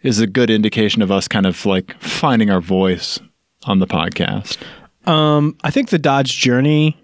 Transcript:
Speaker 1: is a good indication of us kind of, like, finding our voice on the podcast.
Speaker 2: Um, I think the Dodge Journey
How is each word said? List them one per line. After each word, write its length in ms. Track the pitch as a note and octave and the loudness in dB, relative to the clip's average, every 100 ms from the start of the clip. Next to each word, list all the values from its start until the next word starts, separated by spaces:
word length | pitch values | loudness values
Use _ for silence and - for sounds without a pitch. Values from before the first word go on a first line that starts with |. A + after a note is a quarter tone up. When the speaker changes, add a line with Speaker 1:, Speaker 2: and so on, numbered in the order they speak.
Speaker 1:
is 160 | C#3 G#2+ | 0 0
a 80 | A2 | 0
good 240 | G2 A#2+ | 2 2
indication 500 | A2 G#2 A#2 G#2+ A2 | 4 2 2 0 0
of 120 | G2 | 0
us 160 | G2 - | 0 0
kind 180 | A2 F#2+ | 0 0
of, 180 | F2 | 0
like, 320 | G2+ F#2+ - - | -2 -2 -4 -14
finding 500 | - - D3+ A#2+ G#2 | -10 -2 0 2 2
our 100 | F#2 | 0
voice 600 | E2+ F#2+ F#2+ F2+ - - - _ _ _ | 0 0 2 0 -6 -10 -12 _ _ _
on 140 | - F#2+ | -2 0
the 80 | F#2 | 0
podcast. 720 | D#2+ E2 - F2 G2+ G#2 - - - - _ - | -2 -4 -4 -4 -4 -8 -12 -14 -20 -20 _ -2
Speaker 2:
Um, 500 | D#3 D3+ D3+ D3 - | 2 2 2 0 -2
I 80 | D3+ | -4
think 200 | G3 C4+ | -2 0
the 80 | F3+ | 0
Dodge 380 | C#3+ C#3 C3 - | 0 0 0 -2
Journey 600 | C3 B2 C#3+ D3+ D#3 D3+ | 0 2 2 2 0 -2